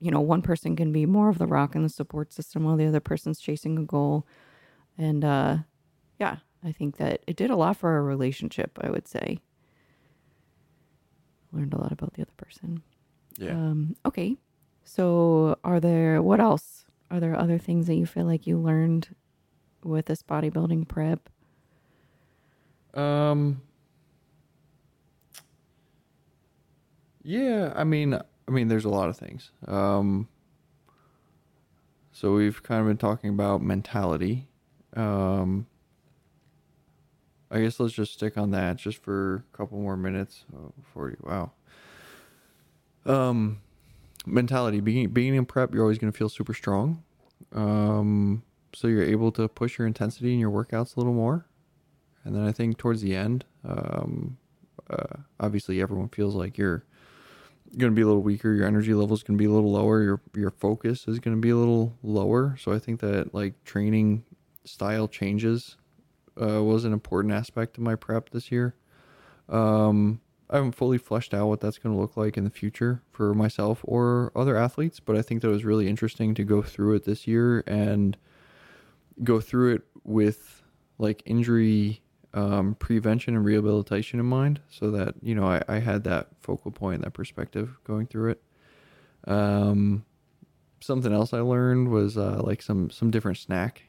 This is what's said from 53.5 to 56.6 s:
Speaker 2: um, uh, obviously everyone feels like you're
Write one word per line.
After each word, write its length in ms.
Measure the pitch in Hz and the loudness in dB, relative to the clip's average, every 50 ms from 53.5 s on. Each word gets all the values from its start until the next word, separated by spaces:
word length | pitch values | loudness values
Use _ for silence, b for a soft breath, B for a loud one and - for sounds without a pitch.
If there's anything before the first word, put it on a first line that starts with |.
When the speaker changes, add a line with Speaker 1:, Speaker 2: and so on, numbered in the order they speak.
| _ _ - | _ _ -10
Speaker 2:
um, 760 | - - - - 50 50 50 50 50 50 50 - - 131 - _ _ _ _ _ _ _ - - - | -8 -6 -6 -4 -4 -4 -4 -4 -4 -6 -6 -8 -8 -10 -14 _ _ _ _ _ _ _ -20 -14 -10
uh, 280 | - - - - - - 139 - _ - | -8 -8 -8 -10 -12 -16 -18 -18 _ -6
obviously 420 | - 107 104 101 - - 95 92 | -4 -2 -2 -2 -4 -2 -2 -2
everyone 280 | 95 98 101 92 95 113 | -2 -2 -2 -4 -6 -6
feels 260 | - - 104 101 101 | -4 -2 -2 -2 -2
like 220 | 95 87 98 - | -2 -4 -6 -4
you're 280 | - | -2